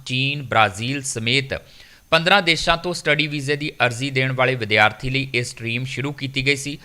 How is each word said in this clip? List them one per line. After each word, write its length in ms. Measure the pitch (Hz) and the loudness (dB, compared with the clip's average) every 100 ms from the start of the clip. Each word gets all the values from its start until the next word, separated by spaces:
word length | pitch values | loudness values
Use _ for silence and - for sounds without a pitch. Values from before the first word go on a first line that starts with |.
| 135 | -6
ਚੀਨ, 360 | 127 135 147 | -2 -2 -2
ਬ੍ਰਾਜ਼ੀਲ 600 | 131 113 107 95 120 143 | 0 4 4 2 -6 -6
ਸਮੇਤ 560 | 131 117 113 135 135 - - - - - - | -6 -4 0 0 0 -6 -10 -20 -20 -18 -2
ਪੰਦਰਾਂ 280 | 160 165 202 | 0 4 4
ਦੇਸ਼ਾਂ 340 | 170 156 - 165 | 4 0 2 0
ਤੋਂ 160 | 180 | 0
ਸਟੱਡੀ 320 | 170 156 147 151 | -4 0 2 2
ਵੀਜ਼ੇ 280 | 147 135 147 | -2 -2 -2
ਦੀ 140 | 151 - | -2 0
ਅਰਜ਼ੀ 240 | 123 117 139 | 0 0 -2
ਦੇਣ 220 | 135 131 | 0 0
ਵਾਲੇ 220 | 131 127 | 2 2
ਵਿਦਿਆਰਥੀ 540 | 131 107 107 107 107 131 | 0 2 4 4 2 -4
ਲਈ 180 | 135 135 | -2 -2
ਇਹ 100 | 120 | -2
ਸਟ੍ਰੀਮ 400 | 120 - 113 120 | -4 -6 -6 -6
ਸ਼ੁਰੂ 280 | 131 127 139 | -6 -6 -6
ਕੀਤੀ 320 | 143 135 135 131 | -6 -6 -2 0
ਗਈ 100 | 139 | -2
ਸੀ। 200 | 143 147 | -4 -10